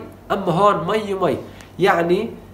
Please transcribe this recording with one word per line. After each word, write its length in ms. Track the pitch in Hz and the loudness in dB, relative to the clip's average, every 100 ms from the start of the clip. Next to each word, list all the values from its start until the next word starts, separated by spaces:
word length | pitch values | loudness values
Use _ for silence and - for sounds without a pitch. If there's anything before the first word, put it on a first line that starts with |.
| - - - | -8 -12 -6
أما 200 | 202 185 | -4 0
هون 360 | 165 202 180 165 | 4 4 2 0
مي 260 | 220 202 | -2 -2
ومي. 240 | 190 170 110 - - - - | -2 0 -2 -6 -18 -14 0
يعني 500 | 190 170 170 185 226 - - | 2 2 2 0 -2 -10 -18